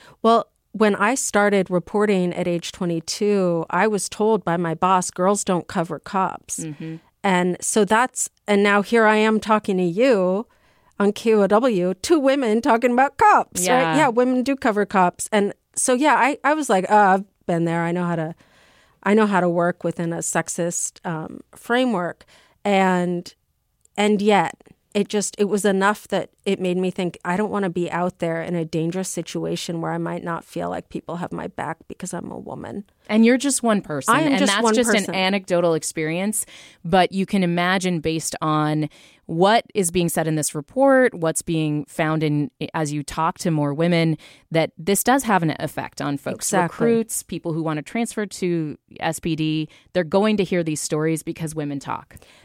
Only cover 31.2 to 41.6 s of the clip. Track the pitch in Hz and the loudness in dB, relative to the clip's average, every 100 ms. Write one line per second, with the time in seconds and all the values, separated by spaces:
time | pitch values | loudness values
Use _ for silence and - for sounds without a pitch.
31.2 | 175 175 156 - 139 160 - - 180 175 | -8 -10 -10 -10 -10 -10 -14 -16 -12 -10
32.2 | - - - - - 196 - _ - 214 | -12 -14 -14 -14 -12 -14 -16 _ -2 4
33.2 | 226 254 277 254 233 208 - 151 131 247 | 4 4 0 -2 0 -2 -2 -6 0 2
34.2 | 311 277 208 202 226 220 233 214 190 180 | 2 2 2 2 2 2 2 0 0 -2
35.2 | 185 202 190 175 175 160 - - 156 165 | 0 0 0 0 2 0 -2 -6 -4 -2
36.2 | 202 214 - - - - 170 185 180 190 | -4 -4 -8 -14 -20 -16 0 2 2 0
37.2 | 185 196 180 170 175 190 185 175 160 160 | -2 0 0 0 0 0 0 -2 -2 -4
38.2 | - - 156 156 151 151 151 - - _ | -4 -4 -2 0 0 0 -4 -8 -20 _
39.2 | - 165 190 233 - - 175 180 170 175 | -6 2 4 4 0 -4 -2 0 0 0
40.2 | 160 156 - 156 143 - 277 262 254 175 | 0 -2 -2 -6 -6 0 4 4 2 0
41.2 | 165 160 - 165 | -4 -4 -2 -2